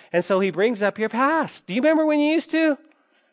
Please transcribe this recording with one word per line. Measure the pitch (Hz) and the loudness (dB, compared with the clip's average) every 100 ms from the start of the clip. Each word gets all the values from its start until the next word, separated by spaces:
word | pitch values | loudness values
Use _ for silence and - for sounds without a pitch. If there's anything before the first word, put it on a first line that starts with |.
| - | -4
and | 175 175 | -4 0
so | 190 | 0
he | 196 | 0
brings | 160 220 208 | 0 0 0
up | 202 214 | -4 -2
your | 220 | -4
past. | 226 277 320 220 - - | 0 0 0 -2 -8 -6
Do | 208 | 0
you | |
remember | 302 320 | 2 2
when | 311 302 | 2 2
you | 294 | 2
used | 320 - | 0 -2
to? | 320 320 277 _ _ _ _ _ | 0 0 -2 _ _ _ _ _